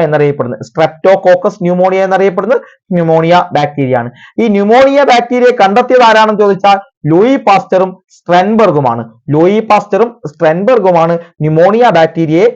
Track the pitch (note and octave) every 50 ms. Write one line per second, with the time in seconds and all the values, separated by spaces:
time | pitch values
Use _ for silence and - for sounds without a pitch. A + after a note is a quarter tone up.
0 | E3 D3+ D3+ D3 D3 C#3+ C#3 C#3+ B2 A#2+ - - - - - D#3+ D#3+ D#3 - -
1 | - F#3 G3 F#3+ - F3+ F3+ F3+ - G3+ G3 - F3+ F3 F3+ F3+ F#3 F#3+ F#3 F#3+
2 | F#3+ F#3 F#3+ F#3+ G3 G3 F3+ G3 G3 A3 C#4 - - - _ _ _ - F#3 F3
3 | E3 E3 D#3+ E3 E3 E3 F3 F3 F3 - C#3 D3 D3 C#3+ D3 C#3+ C3+ B2+ B2+ A#2+
4 | A#2 A#2+ - - - - _ G#3+ A3+ A3 G3+ G3+ G3+ G#3 A#3 C4 C4+ C#4 C#4 C#4+
5 | C#4 C4+ B3 A#3+ A#3 A#3+ B3 B3 B3 - - - G3 F#3+ G#3 B3 B3 B3 B3+ B3
6 | A#3 A3+ A3 A3 A3 G#3+ G#3+ F#3+ G#3 G3+ G3 F#3+ - G3+ G3 G3 - _ _ _
7 | - D3 D#3+ F3+ A3 B3+ C#4 - - G#3 G3 F#3+ F#3+ - F#3 F3+ F#3 F#3 F#3 -
8 | _ _ _ _ _ E3+ F3 F3+ F#3 G#3 A3+ A3 A3 F3+ D3 D3 C3+ A#2+ A#2 A#2
9 | A2 - - _ _ C#3+ C#3+ D#3 E3+ F#3+ G#3 A3 A3 A3 G#3+ G3+ - - G3 G3
10 | A#3 A#3+ - _ - C#3+ - - E3+ D#3 D#3+ F3+ G3+ B3+ B3+ A3 F#3 F#3 F3 E3
11 | E3 E3 E3+ E3+ F3 - _ - D3+ D#3 D#3 D#3+ F3 G3 G#3+ A#3 B3 A3+ F3 E3
12 | D#3+ D#3 - E3+ E3 D3+ D#3+ E3+ G#3+ A#3+ -